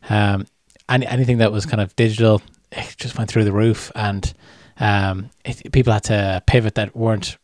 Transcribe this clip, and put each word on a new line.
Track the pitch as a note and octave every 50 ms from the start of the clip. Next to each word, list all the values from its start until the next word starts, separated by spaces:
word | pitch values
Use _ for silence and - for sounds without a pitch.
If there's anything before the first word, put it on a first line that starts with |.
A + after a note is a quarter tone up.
| - -
um, | G#2+ G#2 G#2 G2+ G2+ G2 G2 - _ _ _ _ _ _ _ -
any, | B2+ B2+ B2+
anything | - B2 B2 C3 A#2+ B2 A#2
that | A2+ A2
was | G#2+ G#2+ G2+
kind | - - G#2+
of | G2+ F#2 _
digital, | - B2+ A2+ G#2+ G#2 A2+ A2+ G#2+ G#2 - - - _ _ _
it | - - - - - _
just | - B2 - -
went | A2+ G2+
through | - A#2 A2
the | G#2
roof, | G2 G#2 A2 A2+ A2 - - - -
and, | - G#2+ G#2 G2 G2 F#2+ - - _ _ - - - - - _ -
um, | - G#2+ G2+ G2+ G2 G2 F#2+ F#2+ F#2+ A#2+ _ _ _
it, | - A#2 - - -
people | - C3+ B2+ B2 A2
had | G#2+ -
to | - A2+ G#2 G2 G2 F#2+ F#2 -
pivot | - - B2 A2 G#2+ -
that | - G#2+ G2 -
weren't | - A2+ A2 A2 G#2 F2+ - - _